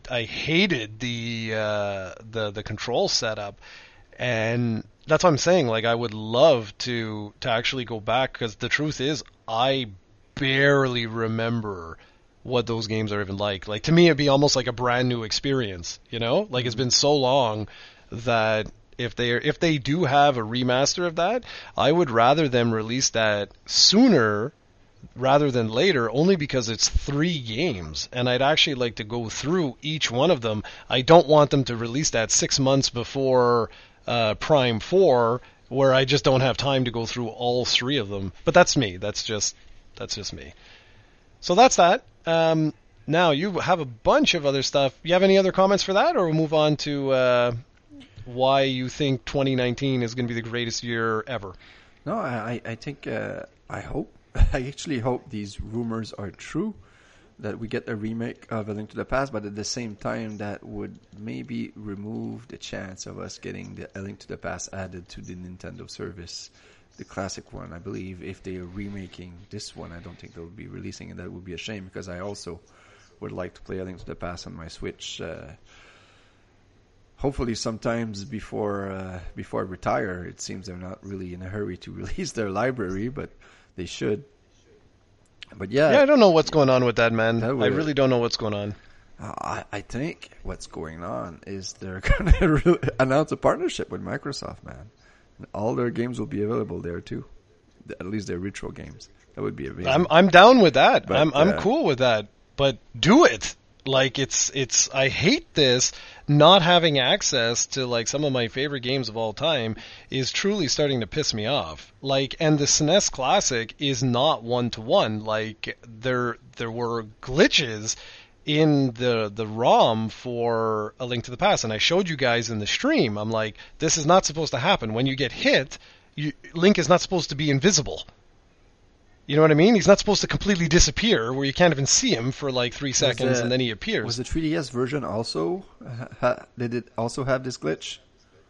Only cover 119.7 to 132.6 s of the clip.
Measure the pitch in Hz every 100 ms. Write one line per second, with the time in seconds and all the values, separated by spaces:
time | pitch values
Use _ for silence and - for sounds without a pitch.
119.7 | 233 156 110 110 - 127 120 117 113 113
120.7 | 107 107 - 127 120 117 123 196 175 113
121.7 | 107 - 175 180 147 131 117 110 107 104
122.7 | - 269 311 127 104 107 110 107 - -
123.7 | - 156 160 147 190 - 151 151 127 156
124.7 | 190 110 110 135 131 123 - 269 214 135
125.7 | - - - _ - 151 - - 165 185
126.7 | 196 147 175 - 185 - 139 151 139 175
127.7 | 175 98 78 - - _ _ _ _ _
128.7 | _ _ _ _ _ - 147 156 147 190
129.7 | 220 147 202 - 190 165 143 196 185 165
130.7 | 170 156 - 226 160 113 131 139 135 180
131.7 | 139 135 - 254 131 123 - 139 127